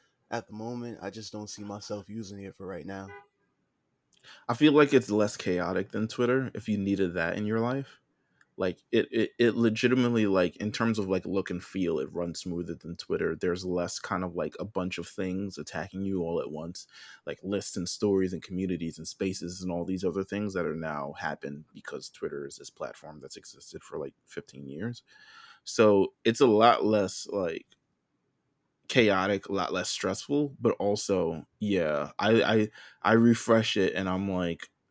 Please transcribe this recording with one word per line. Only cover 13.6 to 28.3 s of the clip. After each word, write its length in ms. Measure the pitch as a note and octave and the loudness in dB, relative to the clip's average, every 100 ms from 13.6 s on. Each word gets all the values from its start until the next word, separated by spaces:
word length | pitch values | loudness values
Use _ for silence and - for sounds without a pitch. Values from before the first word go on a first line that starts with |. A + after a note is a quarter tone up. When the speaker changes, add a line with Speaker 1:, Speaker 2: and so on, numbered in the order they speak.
| F#2 | -2
Speaker 2:
less 320 | F2 F2 - | -2 -2 -6
kind 260 | - F#2+ | -6 -4
of, 100 | F2+ | -4
like, 200 | E2+ D#2 - | -4 -6 -6
a 60 | |
bunch 320 | G2+ F#2+ F#2 F2 | -8 -4 -4 -6
of 100 | E2+ | -10
things 520 | - F#2 F#2 G2+ - | -6 -4 -4 -6 -8
attacking 480 | D#2+ E2 D#2 F#2+ G2 | -10 -8 -8 -6 -4
you 160 | F#2+ | -2
all 180 | E2 E2 | -2 -4
at 100 | B1 | -4
once, 360 | D2+ E2 F#2 - - - - - | -8 -10 -12 -16 -20 -20 -16 -12
like 120 | D#2 | -10
lists 340 | F#2+ G2+ - - | -4 -4 -4 -6
and 100 | F2 | -6
stories 460 | - G#2 F#2+ F#2 | -2 2 2 0
and 100 | F2+ | -4
communities 540 | - F#2 F#2+ F2 E2 - | -8 -6 -4 -2 -4 -6
and 100 | D#2+ | -8
spaces 540 | - F#2+ F2+ F2 F2+ | -4 -4 -4 -8 -8
and 100 | F#2 | -6
all 140 | F2 | -4
these 200 | F2 F#2 | -4 -2
other 200 | F#2+ F2+ | -2 -4
things 300 | F#2+ G#2 G#2 | -4 -4 -4
that 100 | F#2 | -4
are 100 | D#2+ | -4
now 380 | D#2+ D#2+ D2 C#2+ - | -4 -6 -6 -8 -8
happen 480 | D#2+ D2 C#2+ D2 D#2 | -8 -6 -10 -12 -16
because 340 | C#2+ - C#2 - | -20 -12 -12 -12
Twitter 380 | - D#2 C#2+ C#2 | -10 -10 -8 -12
is 100 | - | -14
this 140 | - | -18
platform 480 | - C#2+ - D2+ D#2 | -12 -12 -12 -18 -18
that's 160 | C2+ - | -16 -16
existed 460 | - C#2 - D#2 | -18 -20 -16 -16
for, 140 | - D#2 | -12 -10
like, 160 | C#2 - | -10 -12
fifteen 420 | - - - C#2 C#2 | -16 -14 -14 -16 -14
years. 360 | C#2+ A2+ A#2+ _ - - - - - | -8 -8 -8 _ -20 -20 -20 -20 -20
So 500 | - - G#2+ G2 F#2+ _ | -8 4 6 6 4 _
it's 160 | A2+ A#2 | 0 4
a 60 | C3 | 6
lot 380 | G#2+ A#2 E2 | 8 8 6
less, 420 | G#2 G#2+ F#2+ - - | 4 2 0 -4 -6
like, 360 | G2+ F2 E2 - _ _ _ _ _ _ | -4 -4 -4 -12 _ _ _ _ _ _